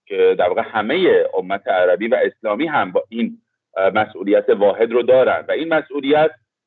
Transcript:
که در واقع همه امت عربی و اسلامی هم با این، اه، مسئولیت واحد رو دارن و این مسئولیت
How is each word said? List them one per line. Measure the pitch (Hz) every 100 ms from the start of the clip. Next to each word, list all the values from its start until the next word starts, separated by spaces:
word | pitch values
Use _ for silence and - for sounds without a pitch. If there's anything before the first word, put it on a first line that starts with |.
| -
که | 98 92 92
در | 90
واقع | 92 107
همه | 110 107 175 165 95 - 95
امت | 92 101 123
عربی | 92 90 90 113
و | 120
اسلامی | 120 - 107 104 160
هم | 139 95
با | 92 90
این، | 117 117 - _ _ _ 95
اه، | 95
مسئولیت | 107 107 85 98 104 113
واحد | 107 101 95 117
رو | 120
دارن | 120 131 117 82 78
و |
این | 95 160
مسئولیت | 156 - 143 135 151 160 - _ _